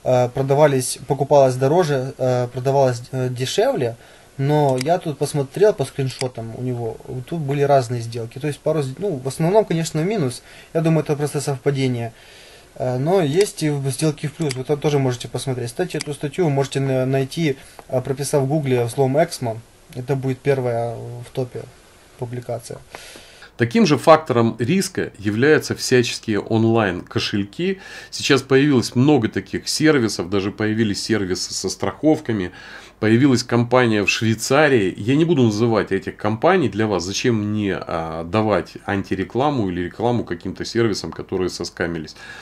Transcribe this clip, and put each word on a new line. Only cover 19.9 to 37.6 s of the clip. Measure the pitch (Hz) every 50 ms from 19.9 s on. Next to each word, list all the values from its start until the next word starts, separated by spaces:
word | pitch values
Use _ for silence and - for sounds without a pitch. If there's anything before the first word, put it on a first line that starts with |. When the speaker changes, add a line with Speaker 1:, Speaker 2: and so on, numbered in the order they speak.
| -
Speaker 1:
это | 127 127 135 143
будет | 131 127 135 127 -
первая | - 143 139 131 123 123 117 117 117 117 117
в | 113 117 120 120 120 120 -
топе | - 135 127 123 - - 120 120 - - - - - - - - - -
публикация. | 127 117 123 123 120 - 120 117 - - - - - - - - - - - - - - - - - - _
Speaker 2:
Таким | - 120 120 - 233 214
же | 147 147 123
фактором | - 165 160 156 - - 131 120 117 113 - -
риска | 120 113 180 196 185 - - - 82 - - -
являются | 95 107 104 110 131 151 156 135 - - 110
всяческие | - - - 123 127 117 - - - - 113 104 98
онлайн-кошельки. | - - 110 110 113 113 113 117 107 95 87 87 - - - 107 - - - 101 98 101 - - 175 196 190 190 - - - - - -
Сейчас | - - 107 - 143 127
появилось | 123 - 135 135 143 151 139 120 - - -
много | 123 131 151 151 127 107 98
таких | - 104 90 - - 87 - -
сервисов, | - - 156 151 151 131 110 101 - - 87 90
даже | 101 98 95 104
появились | 98 - 107 107 107 113 117 104 95 -
сервисы | - - 110 101 98 90 92 - - -
со | - - - 92
страховками. | - - 101 98 - - - 156 156 - - - 113 101 90 87 - - - - - - - - - -
Появилась | 110 107 113 120 143 139 123 117
компания | 120 - 120 120 120 120 127 127 123 113 110 104
в | 95 -
Швейцарии. | - - 113 110 110 - - - 135 147 156 143 135 110 98 90 -
Я | - 101 117 135
не | 151 170
буду | 160 175 135
называть | 120 110 104 104 120 117 113 101 87 -
этих | 98 95 - 98 80
компаний | - - 104 110 110 - 165 190 190 139 104
для | 95 101 110
вас. | 107 98 87
Зачем | 85 95 98 - - 127 117
мне, | 107 104 104 104 107